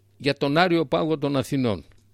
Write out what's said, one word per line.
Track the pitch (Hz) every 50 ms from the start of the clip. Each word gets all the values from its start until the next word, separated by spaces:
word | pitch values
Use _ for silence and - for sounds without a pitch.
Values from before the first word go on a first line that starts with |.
| _ _ _
για | - 123 139 139
τον | - - 139 143
Άριο | 160 180 185 170 165 160
Πάγο | 127 - 170 170 156 160
των | 147 143 139 143
Αθηνών. | 135 120 - 147 135 127 117 101 82 - - - - _ _